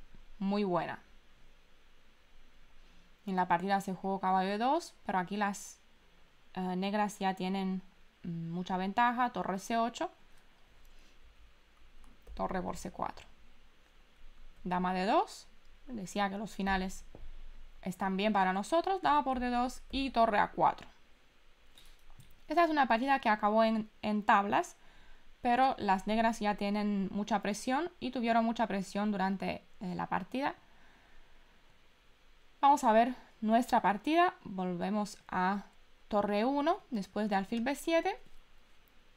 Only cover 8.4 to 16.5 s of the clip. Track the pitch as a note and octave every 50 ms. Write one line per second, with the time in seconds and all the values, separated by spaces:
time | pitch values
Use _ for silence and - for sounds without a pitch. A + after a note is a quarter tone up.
8.4 | E3 E3 E3+ F3+ F3+ - F#3+ F3+ F#3 G3 F#3+ - - A#3+ A#3+ A#3+ B3+ A#3+ - F#3
9.4 | F3+ - F#3 G3 - - A#3 A#3 A3+ A#3+ A#3+ - D#4+ F#4 - - - - - -
10.4 | - - - - - - - - - - - - - - - - - - - -
11.4 | - - - - - _ _ - - - - - - - - - - - - -
12.4 | F#3+ F#3+ F#3+ F#3 F3 F3+ F3+ - - F3 F3+ - - - - - - - - -
13.4 | - - - - - - - - - - - - - - - - - - - -
14.4 | - - - - - F#3 F3+ F3+ F#3 F3+ F#3 F#3 F#3 G3+ C4 E4 G#4+ - - -
15.4 | - - - - - - - - - - B3+ A3 F#3+ E3+ - G3+ G3+ G3 F#3+ G3+
16.4 | A3 F#3